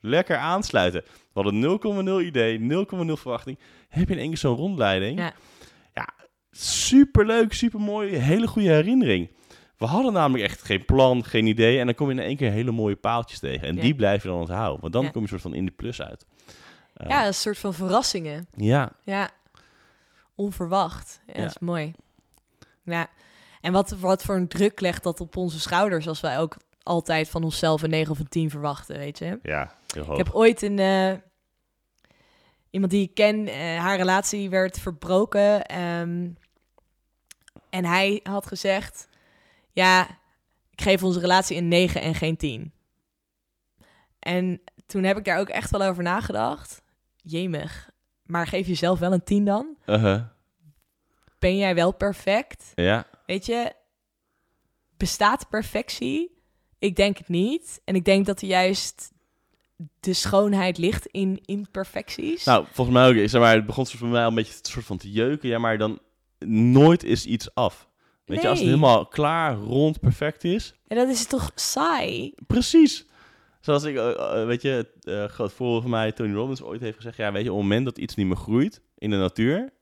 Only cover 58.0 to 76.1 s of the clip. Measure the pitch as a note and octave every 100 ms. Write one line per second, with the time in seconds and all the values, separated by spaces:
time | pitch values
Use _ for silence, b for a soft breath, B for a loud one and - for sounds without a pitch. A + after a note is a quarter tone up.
58 | F3 G3 G3 G3 G3 F#3 F#3 G3 - -
59 | - _ _ _ _ _ _ _ D#3+ _
60 | - F3+ - G3 G#3 G3 F#3 E3+ E3+ -
61 | - - F#3+ F#3+ - G3+ G#3 - F#3+ -
62 | - - - E4+ - A#2 D2+ - B2 B2
63 | B2+ A#2+ G#2 A#2+ A#2 A2+ G#2+ G#2+ C3 A#2
64 | A#2 A#2+ A#2 A2+ A2 - - - A#2 F#2+
65 | G2 G#2 A#2+ D3 C3 A#2 A#2 A2 G#2+ A2
66 | _ _ _ _ E2+ A2 A#2 C3 D3+ E3+
67 | - A#2 - A#2 - - A2+ - _ _
68 | _ _ _ - E4+ - - C3+ D3 A2+
69 | - - D3 E3 D#3+ A2+ G#2+ C3+ D3+ D#3
70 | - A#2 D3+ D#3 F3 G3 - _ _ A3
71 | B3+ B3 A#3 C4 D3 - - - D#4 D#4
72 | - - - - - A#3 B3 E4 D4+ -
73 | - b b b b b - C#3+ D3+ C3+
74 | A#2 - - G#2 A2+ A#2+ C#3 C3 A2+ _
75 | - G2 G#2 - G#2 - B2+ A#2 A#2+ A#2
76 | A2